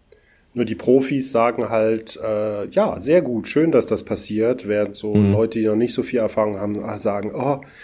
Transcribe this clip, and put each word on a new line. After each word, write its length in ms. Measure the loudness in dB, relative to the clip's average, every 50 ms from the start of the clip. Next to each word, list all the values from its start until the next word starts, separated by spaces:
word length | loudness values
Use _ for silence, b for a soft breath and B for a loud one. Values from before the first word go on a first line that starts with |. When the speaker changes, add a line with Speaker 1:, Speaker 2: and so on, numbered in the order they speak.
| _ _ b b b b b b b b b
Speaker 1:
nur 120 | -4 -4
die 100 | -2 -4
Profis 560 | -2 2 4 4 4 4 2 -2 -2 -2 -2
sagen 380 | 0 2 2 2 0 -2 -4 -2
halt, 500 | 0 2 2 2 0 -2 -4 -10 -12 -8 -6
äh, 420 | -4 -2 -2 -2 -4 -4 -6 -8 -4
"Ja, 300 | 0 0 0 0 0 -2
sehr 220 | 0 2 2 4
gut, 260 | 2 2 -2 -4 -4 -2
schön, 240 | 0 2 2 4
dass 140 | 4 2 2
das 180 | 2 0 -4 -4
passiert", 640 | -4 -6 -6 -6 -4 -2 0 2 2 0 0 -2 -2
während 280 | 0 0 0 -2 -4
so 180 | -8 -4 0 4
Speaker 2:
Mhm. 180 | 4 6 6 4
Speaker 1:
Leute, 260 | 4 2 2 0 0
die 60 | 0
noch 100 | 2 2
nicht 180 | 2 2 0 0
so 80 | -2
viel 180 | -2 0 0 0
Erfahrung 400 | 0 0 0 0 0 0 0 -4
haben, 240 | -4 -4 -4 -4 -6
ah, 140 | -6 -6 -4
sagen, 340 | -2 -2 -2 -2 -4 -6 -4
"Oh, 260 | -2 -2 -2 -2 -2 B B B B